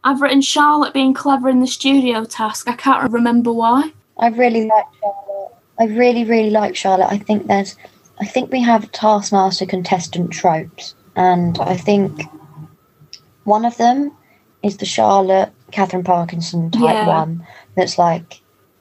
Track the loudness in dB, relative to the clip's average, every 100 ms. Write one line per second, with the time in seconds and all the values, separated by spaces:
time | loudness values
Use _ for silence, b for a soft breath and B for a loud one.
0 | 0 0 2 2 2 2 2 2 0 0
1 | 0 0 0 0 2 0 0 -2 2 2
2 | 2 -2 -6 -6 -6 -6 -8 -4 0 0
3 | 0 0 2 2 0 0 2 2 0 -8
4 | _ -2 -2 2 2 2 2 2 0 _
5 | -2 -2 -4 -10 -10 _ _ -2 -2 2
6 | 2 2 0 2 2 0 0 -2 0 2
7 | 2 -2 -2 -4 0 -2 -2 -12 B B
8 | B _ -6 -4 -4 -2 2 2 0 -2
9 | 2 2 2 0 2 -2 -4 -4 -2 -2
10 | -2 -4 -4 0 0 0 -4 -16 -20 -20
11 | _ -2 2 2 0 -2 -4 -2 0 2
12 | 0 -4 -14 -16 -20 -20 -20 _ _ _
13 | _ -20 _ _ 0 0 0 0 0 2
14 | -4 _ b b b _ -6 -6 -6 0
15 | 2 4 2 0 0 _ _ -4 -2 -2
16 | 0 0 0 -6 -6 -4 -2 0 2 2
17 | 0 0 -2 -8 -12 B B -4 -2 0
18 | 0 0 -8 -20 _ _ _ _